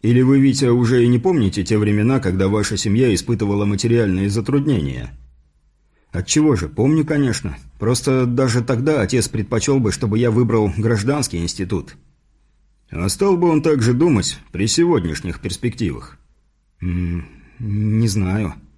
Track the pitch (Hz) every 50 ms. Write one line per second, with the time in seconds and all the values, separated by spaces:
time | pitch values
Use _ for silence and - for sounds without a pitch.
0 | - 110 120 123 127 127 139 139 135 139 123 135 139 123 120 123 123 113 127 123
1 | 120 120 123 120 123 190 180 151 107 95 - 104 92 - 110 104 104 104 104 104
2 | 107 120 131 131 - 95 90 92 95 98 104 107 104 - 110 92 - 110 98 117
3 | 131 123 101 87 - - 117 101 110 101 101 101 104 101 101 98 - 113 117 117
4 | 113 98 92 92 98 101 101 117 101 120 131 143 139 156 135 98 73 67 64 62
5 | 58 58 - - - - _ _ _ _ _ _ _ _ _ _ _ _ _ _
6 | _ _ - 90 90 - - 156 151 156 131 85 85 73 76 95 113 135 156 160
7 | 156 156 156 143 139 127 107 - - 87 67 - - - - - 104 113 127 120
8 | - 143 131 131 127 120 120 131 135 123 110 123 117 123 131 113 131 156 156 139
9 | 101 90 - 123 107 - - 110 104 - 123 110 - - 135 135 120 104 - -
10 | 131 104 104 113 120 120 110 120 123 107 117 113 107 101 - 107 107 113 117 104
11 | 101 127 143 147 127 - - 85 85 85 - - 95 90 101 85 69 - - -
12 | _ _ _ _ _ _ _ _ _ _ _ _ _ _ _ _ _ _ - 82
13 | 90 101 - - 202 196 190 175 175 170 160 156 151 160 151 135 110 117 123 123
14 | 156 175 143 101 - - - - - _ - 87 101 113 - 170 170 175 170 117
15 | 82 85 76 - - 90 82 - - 92 87 - - 120 - - 113 87 65 53
16 | - - - _ _ _ _ _ _ _ _ _ _ _ _ _ - 90 87 90
17 | 90 85 87 85 - - - - - - _ - 120 107 101 104 107 107 107 110
18 | 117 110 95 107 95 92 92 107 107 80 64 - - - _